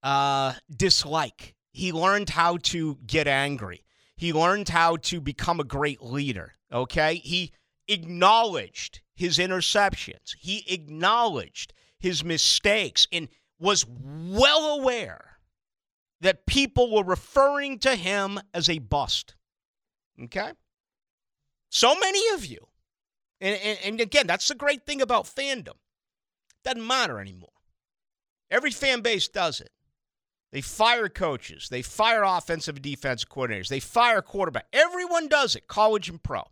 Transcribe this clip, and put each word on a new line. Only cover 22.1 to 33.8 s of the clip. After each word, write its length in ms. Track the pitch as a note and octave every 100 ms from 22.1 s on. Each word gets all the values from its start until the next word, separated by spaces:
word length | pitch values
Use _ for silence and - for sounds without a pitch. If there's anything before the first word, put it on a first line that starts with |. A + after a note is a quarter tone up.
| G4 A4+
of 120 | F#4+ F#3
you, 220 | A#2+ _ _ _ _ _ _ _ _
and, 180 | F#3+ G3+
and, 180 | G#3 G3+
and 160 | F#3+ A3
again, 280 | A3 C#4+ F#3+
that's 180 | F3+ -
the 80 |
great 320 | C4+ C#4+ C#4+ -
thing 160 | C#4+
about 220 | B3+ A#3
fandom. 500 | - - C#4 C4 D#3 - _ _ _ _ _ _ _ _
Doesn't 240 | B3+ B3 A3+
matter 320 | C4 A3 A2+
anymore. 320 | G2 F2+ F2 _ _ _ _ _ _ _ _ _ _
Every 220 | G#3 C#4+
fan 300 | A3+ C4+ B3
base 260 | A3+ G#3 -
does 340 | G3+ E3+ C3+
it. 100 | - _ _ _ _ _ _ _ _
They 80 | C3+
fire 480 | C3 - A3 A#3+ G#3
coaches. 580 | - F3+ C3 - D#2 -
They 140 | B2+
fire 400 | B2+ - A3 A3+
offensive 540 | G3 F3+ - E3 D3+ C#3+
and 60 |
defensive 440 | C#3 C#3 C#3 B2 -
coordinators. 400 | - B2+ G#2 F#2
They 120 | C3+